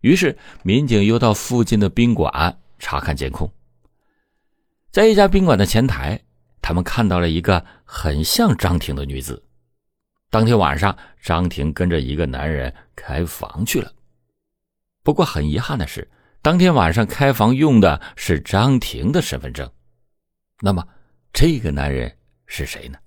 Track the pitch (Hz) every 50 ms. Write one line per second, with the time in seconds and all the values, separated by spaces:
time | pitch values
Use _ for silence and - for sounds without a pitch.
0 | - 113 175 180 180 143 - - - - - - - 90 104 135 147 127 120 104
1 | 101 107 113 117 120 113 104 - - - 123 120 113 - 120 104 104 92 - -
2 | 117 120 113 - 78 - - 67 78 87 - - _ _ - _ - - 71 71
3 | - - 73 65 67 65 67 - 76 - - - _ _ _ _ _ _ _ _
4 | _ _ _ _ _ _ _ _ _ _ _ _ _ _ _ _ _ - - 226
5 | 220 220 220 202 202 190 190 196 190 170 220 190 202 - - 220 233 131 - -
6 | 131 80 107 - _ _ _ _ _ _ _ _ - - 82 90 87 - - -
7 | 113 95 90 87 87 85 78 85 85 - 95 85 - - - _ _ - - -
8 | - 80 71 73 78 - - - 233 208 113 - - 87 85 80 - - 69 69
9 | 71 69 69 67 64 - 65 - _ _ _ _ _ _ _ _ _ _ _ _
10 | _ _ _ _ _ _ - 110 113 113 120 107 90 73 69 73 98 98 - -
11 | - - - _ - - 87 82 90 85 - - 71 78 76 - 90 87 85 78
12 | 65 64 69 78 85 69 65 65 73 80 78 69 64 62 - - _ _ _ -
13 | - - - 76 87 85 - - - - - - 107 - - 131 - - - _
14 | _ _ _ _ _ _ _ _ _ _ _ _ _ _ _ _ _ _ _ _
15 | _ 151 147 - 175 - - 78 73 76 73 - 123 - 147 135 - - - -
16 | - _ _ _ _ _ _ - - 147 170 180 185 185 165 127 90 80 85 113
17 | 110 98 - - 139 139 131 - 107 113 127 131 156 151 131 113 98 85 71 -
18 | - - - - - - 87 73 - - - 98 113 139 135 127 - - - -
19 | - 107 147 180 - - - 67 67 65 62 69 69 - _ _ _ _ _ _
20 | _ _ _ _ _ _ _ _ _ _ _ _ - 98 98 87 - - _ -
21 | _ _ _ _ _ _ - - - 170 160 123 120 80 71 71 69 71 69 64
22 | 60 58 - _ _ _ _ _ _ - - - 69 - - - - - 67 -
23 | -